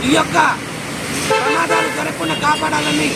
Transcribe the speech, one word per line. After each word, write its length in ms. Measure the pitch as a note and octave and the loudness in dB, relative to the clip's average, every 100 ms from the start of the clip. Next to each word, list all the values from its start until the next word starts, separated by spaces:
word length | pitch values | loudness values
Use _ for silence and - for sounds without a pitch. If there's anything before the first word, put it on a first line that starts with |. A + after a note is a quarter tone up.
| B3+ | 4
ఈ 40 | D#4 | 2
యొక్క 220 | D#4 E4+ D#4 - - - - - - - - | 2 2 2 0 -6 -8 -8 -8 -6 -4 0
ప్రమాదాలు 600 | - D3 D3+ - - G#2+ - | 2 2 0 2 0 0 -2
జరగకుండా 380 | D#4 - D#4+ D#4 C#4+ | -4 -4 -2 0 0
కాపాడాలని 640 | D4+ D#4 D4+ D4+ D4 D4 | 2 0 0 0 0 0